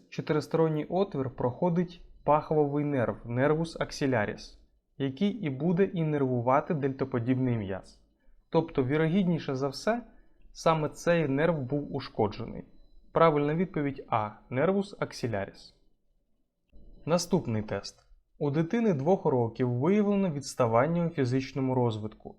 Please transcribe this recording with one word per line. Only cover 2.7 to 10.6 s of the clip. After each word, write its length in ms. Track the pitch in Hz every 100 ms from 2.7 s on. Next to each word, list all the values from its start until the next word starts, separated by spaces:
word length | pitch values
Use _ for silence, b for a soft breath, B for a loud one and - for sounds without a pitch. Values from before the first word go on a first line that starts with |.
| 143
нерв, 320 | 147 139 110 104
нервус 520 | 117 120 143 156 165 -
аксіляріс, 800 | 143 - 143 123 104 - - - _ _ _ -
який 320 | 135 135 202
і 200 | 202 160
буде 340 | 131 165 180
іннервувати 880 | 196 185 156 147 131 123 117 135 156
дельтоподібний 840 | 160 139 131 135 123 117 127 127 117
м'яз. 440 | 98 92 - - _ _ _ - _
Тобто, 340 | 165 165 -
вірогідніше 680 | 127 151 160 185 175 165 -
за 140 | 131 139
все, 340 | 135 - 240 - b b b b
саме 360 | -